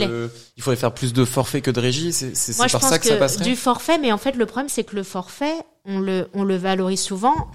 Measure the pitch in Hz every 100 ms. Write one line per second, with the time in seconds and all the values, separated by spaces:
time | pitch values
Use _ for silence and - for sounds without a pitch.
0 | 208 117 117 - - - 127 123 120 113
1 | 127 120 123 - 123 147 139 120 123 127
2 | 170 - 131 - - 110 247 254 269 165
3 | 240 - 139 135 196 247 262 240 - 330
4 | 269 208 269 247 220 240 277 - 220 202
5 | 190 190 185 - 285 - - _ 196 196
6 | 190 185 185 202 196 190 185 190 185 190
7 | - 190 233 311 -